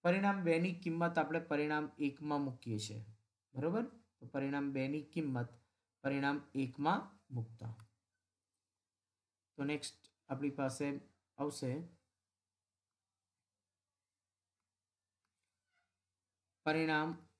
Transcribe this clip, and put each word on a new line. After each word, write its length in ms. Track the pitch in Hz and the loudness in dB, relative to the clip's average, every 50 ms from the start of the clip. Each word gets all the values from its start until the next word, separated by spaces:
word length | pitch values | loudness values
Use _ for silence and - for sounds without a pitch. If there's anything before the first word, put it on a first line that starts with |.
| - | 6
પરિણામ 340 | 175 180 196 202 202 196 196 180 | 4 4 6 4 4 4 4 4
બે 80 | 170 165 165 170 | 4 4 4 4
ની 160 | 185 175 - - | 2 0 -2 -2
કિંમત 360 | 170 165 165 170 170 170 165 | -2 2 2 2 4 4 2
આપણે 200 | 151 147 160 165 165 - | 2 2 0 -2 0 0
પરિણામ 360 | 151 147 147 151 151 151 151 143 - - 151 143 | 0 2 2 2 2 0 0 -2 -4 -2 -2 -2
એકમાં 340 | 139 - 151 151 147 143 143 | -2 -4 -2 0 0 0 0
મૂકીએ 320 | 135 123 - - 117 110 104 104 | -2 -4 -6 -6 -4 -4 -4 -4
છીએ, 140 | 110 107 110 110 - - _ _ _ _ _ _ _ - | -6 -8 -10 -12 -14 -18 _ _ _ _ _ _ _ -6
બરોબર? 300 | 131 131 165 185 226 233 233 - - _ _ _ _ | -2 0 0 2 0 -2 -2 -8 -18 _ _ _ _
તો 60 | - 123 - | -18 -6 -4
પરિણામ 320 | 139 139 139 143 143 143 139 135 | -2 -2 0 0 -2 -2 -2 0
બે 140 | 135 131 135 | 0 0 0
ની 160 | 147 156 143 - - | -2 -4 -6 -4 -4
કિંમત 380 | 170 156 143 127 120 120 120 - - _ _ _ _ _ _ _ _ - | -4 -2 0 0 -2 -2 -4 -8 -20 _ _ _ _ _ _ _ _ -4
પરિણામ 320 | 139 139 139 139 143 143 143 - - - 139 135 | -2 0 2 2 0 0 -2 -6 -6 -4 -2 -2
એકમાં 360 | 120 - - 143 156 190 - - - - - _ _ 127 | -2 -2 0 2 2 2 2 -2 -8 -18 -20 _ _ -6
મૂકતા. 380 | 120 113 - - - 113 113 113 - - _ _ _ _ _ _ _ _ _ _ _ _ _ _ _ _ _ _ _ _ _ _ _ _ _ _ _ _ _ _ _ _ _ _ - | -6 -6 -6 -10 -10 -10 -10 -10 -12 -18 _ _ _ _ _ _ _ _ _ _ _ _ _ _ _ _ _ _ _ _ _ _ _ _ _ _ _ _ _ _ _ _ _ _ -4
તો 60 | 139 143 | -2 -2
નેક્સ્ટ 420 | 151 143 - - - _ _ - _ _ _ - | -2 -4 -4 -8 -12 _ _ -20 _ _ _ -8
આપણી 260 | 139 131 147 143 139 - | -6 -2 -2 -2 0 0
પાસે 260 | 139 131 127 - 147 143 139 - - - _ _ _ _ _ - | -2 -2 0 -2 -2 -2 -2 -4 -8 -14 _ _ _ _ _ -4
આવશે 320 | 143 143 143 - 139 123 127 151 170 170 - _ _ _ _ _ _ _ _ _ _ _ _ _ _ _ _ _ _ _ _ _ _ _ _ _ _ _ _ _ _ _ _ _ _ _ _ _ _ _ _ _ _ _ _ _ _ _ _ _ _ _ _ _ _ _ _ _ _ _ _ _ _ _ _ _ _ _ _ _ _ _ _ _ _ _ 719 719 719 _ _ _ _ _ _ _ _ _ _ _ _ _ _ _ _ | -4 -4 -4 -2 -2 -2 -2 -4 -6 -10 -16 _ _ _ _ _ _ _ _ _ _ _ _ _ _ _ _ _ _ _ _ _ _ _ _ _ _ _ _ _ _ _ _ _ _ _ _ _ _ _ _ _ _ _ _ _ _ _ _ _ _ _ _ _ _ _ _ _ _ _ _ _ _ _ _ _ _ _ _ _ _ _ _ _ _ _ _ _ _ _ _ _ _ _ _ _ _ _ _ _ _ _ _ _ _
પરિણામ 440 | 156 156 160 160 160 156 151 156 165 165 - - - _ | 2 4 4 4 4 4 2 2 0 -2 -6 -12 -20 _